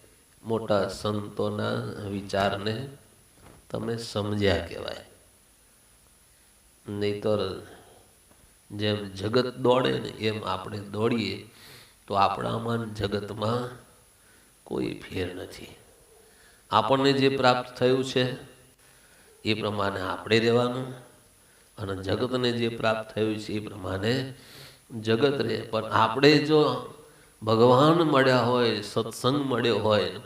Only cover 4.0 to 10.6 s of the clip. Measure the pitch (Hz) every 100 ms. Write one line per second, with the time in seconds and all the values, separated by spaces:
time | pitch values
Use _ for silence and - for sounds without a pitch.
4 | 117 104 104 104 98 85 85 - - -
5 | - - _ _ _ _ _ _ _ _
6 | _ _ _ _ _ _ _ _ - 101
7 | 104 104 110 104 95 90 - - - -
8 | _ _ _ _ _ _ - 104 104 104
9 | 101 95 107 127 123 131 123 127 135 127
10 | 107 - 110 107 95 95